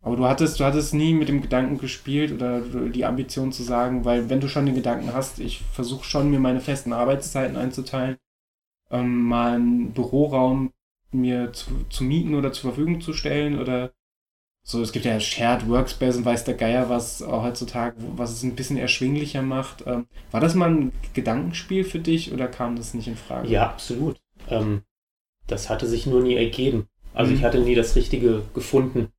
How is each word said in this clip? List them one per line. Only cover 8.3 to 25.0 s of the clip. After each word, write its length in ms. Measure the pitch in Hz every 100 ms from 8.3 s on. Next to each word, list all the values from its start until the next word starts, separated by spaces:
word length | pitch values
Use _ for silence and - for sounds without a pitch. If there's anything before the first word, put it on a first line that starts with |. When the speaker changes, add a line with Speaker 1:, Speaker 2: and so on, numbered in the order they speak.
| _ _ _ _ _ _
Speaker 1:
ähm, 320 | 123 123 123
mal 320 | 120 120 120 120
einen 360 | 120 120 120
Büroraum 800 | 113 120 135 147 135 127 131 131 _ _ _ _
mir 400 | 131 127 123 120
zu, 180 | - - - -
zu 140 | -
mieten 300 | 131 156 165 147
oder 180 | 135
zur 180 | - 127
Verfügung 300 | 123 160 165
zu 120 | 165
stellen 460 | 156 147 143 147 139
oder 320 | 123 127 127 _ _ _ _ _ _ _
so, 180 | - 117
es 100 | 110
gibt 140 | 120 120
ja 140 | 110
Shared 480 | - - 117 123 110
Workspace 500 | 120 127 - 127 123
und 80 | 120
weiß 180 | 117 120
der 80 |
Geier 360 | 120 113 123 123
was, 320 | 120 120 -
äh, 40 | -
heutzutage, 680 | 117 120 120 117 123 117 117
wo, 180 | 113 -
was 140 | 120
es 120 | 117
ein 120 | 127 120
bisschen 220 | 135 135
erschwinglicher 640 | 127 - 127 143 147 143
macht. 420 | 131 131 135 - -
Ähm, 220 | 123 120 - -
war 80 | 113
das 140 | 160 175
mal 140 | 170
ein 220 | 165 131 - -
Gedankenspiel 680 | - 123 117 170 165 - 190
für 160 | 185 165
dich 320 | 165 165 165
oder 160 | 127 127
kam 280 | - 120 120
das 180 | 117
nicht 140 | 117 113
in 100 | 113
Frage? 300 | - 123 123
Speaker 2:
Ja, 180 | 110 113
absolut. 520 | - - 120 151 - _ _ -
Ähm, 360 | 117 107 101 - _